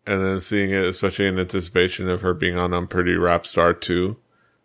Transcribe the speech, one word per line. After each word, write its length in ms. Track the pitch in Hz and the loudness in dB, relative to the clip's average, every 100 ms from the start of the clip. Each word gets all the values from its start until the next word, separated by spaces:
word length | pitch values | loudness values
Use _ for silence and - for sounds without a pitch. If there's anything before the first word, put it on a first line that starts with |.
| - | -4
and 180 | 98 | -2
then 160 | 95 95 | -2 -2
seeing 300 | - 104 98 | -2 0 0
it, 160 | 98 92 | 0 -2
especially 400 | 92 98 - 98 | -2 -2 0 0
in 120 | 92 | 0
anticipation 680 | 90 95 85 90 90 - 92 | -2 -4 -2 2 2 0 -4
of 120 | 90 | -2
her 120 | 92 85 | 0 0
being 200 | 90 90 | 0 0
on 160 | 90 | -2
Unpretty 480 | 90 90 92 87 87 | -2 -2 0 2 2
Rap 260 | 87 85 - | 4 2 2
Star 260 | - 85 | 2 4
two, 440 | 87 - 87 92 113 _ _ _ _ | 2 -2 -2 -2 -4 _ _ _ _